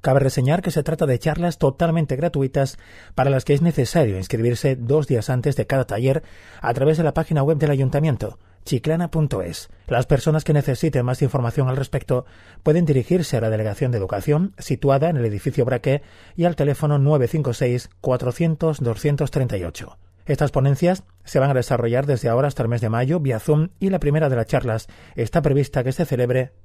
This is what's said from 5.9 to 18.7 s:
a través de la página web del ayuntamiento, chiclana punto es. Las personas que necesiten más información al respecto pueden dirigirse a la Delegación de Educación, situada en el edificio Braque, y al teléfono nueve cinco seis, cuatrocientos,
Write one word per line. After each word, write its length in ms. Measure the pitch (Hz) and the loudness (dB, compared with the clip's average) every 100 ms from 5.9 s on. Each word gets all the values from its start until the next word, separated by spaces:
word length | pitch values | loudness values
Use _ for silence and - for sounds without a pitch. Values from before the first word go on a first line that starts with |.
| 104 131 135 - - - - | 0 0 0 -4 -20 -20 -6
a 100 | 110 123 | -4 2
través 220 | 139 156 | 2 2
de 60 | |
la 120 | 156 139 | 0 0
página 260 | 160 156 | 0 0
web 160 | 139 156 | 2 2
del 140 | 151 | 2
ayuntamiento, 680 | 139 135 143 156 120 110 - - - - | 2 0 2 0 0 -6 -10 -20 -20 -4
chiclana 440 | 123 151 165 170 | -2 0 -2 0
punto 320 | 160 147 110 | 0 0 -2
es. 260 | 87 - - - - | -6 -10 -14 -18 -4
Las 180 | 120 127 | -2 2
personas 380 | 143 160 151 | 2 2 0
que 100 | - | 2
necesiten 500 | 151 139 123 160 131 | 2 2 0 0 0
más 200 | 123 127 | -2 0
información 460 | 135 139 117 147 131 | 0 0 -2 0 -2
al 60 | 131 | -2
respecto 520 | 135 139 - 127 - - - - | -4 -6 -2 -2 -2 -20 -20 -4
pueden 240 | - 160 160 | 2 2 4
dirigirse 500 | 135 117 175 151 120 | 2 2 0 2 0
a 60 | |
la 80 | 113 | 0
Delegación 420 | 110 110 101 131 | 0 -2 -2 -2
de 60 | 120 | 0
Educación, 560 | 95 101 117 147 196 - | -2 -4 0 0 0 -6
situada 500 | - 120 139 135 160 | -6 0 2 2 2
en 80 | 151 | 0
el 80 | 113 | 0
edificio 400 | 104 143 127 120 | -2 -4 0 0
Braque, 380 | 123 131 139 - - - - | 0 0 -2 -4 -20 -16 0
y 100 | 170 | 0
al 100 | 165 | 2
teléfono 440 | 147 135 151 147 | 0 0 0 2
nueve 280 | 139 151 123 | 4 4 2
cinco 260 | 160 135 | 0 -2
seis, 360 | 117 127 123 - _ | -2 0 -2 -6 _
cuatrocientos, 840 | - 123 123 - 165 156 160 | -2 0 -2 0 -2 0 -2